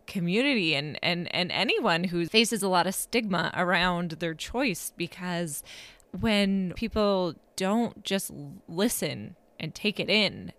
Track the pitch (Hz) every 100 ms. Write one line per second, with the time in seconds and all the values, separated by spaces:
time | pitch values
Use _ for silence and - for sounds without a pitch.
0 | - 202 170 202 277 254 160 143 147 123
1 | 160 175 175 - 180 - 220 427 226 165
2 | 180 175 165 220 233 226 196 180 170 196
3 | - 240 220 175 160 - 180 175 180 175
4 | 175 160 170 160 - 233 269 170 - -
5 | 170 - 180 175 170 143 - - - -
6 | _ 180 220 208 196 196 185 - 226 220
7 | 202 196 175 - _ - 190 220 233 -
8 | - 196 - 139 143 170 - 165 226 -
9 | 165 127 104 - _ - 156 - 214 -
10 | 165 214 202 104 90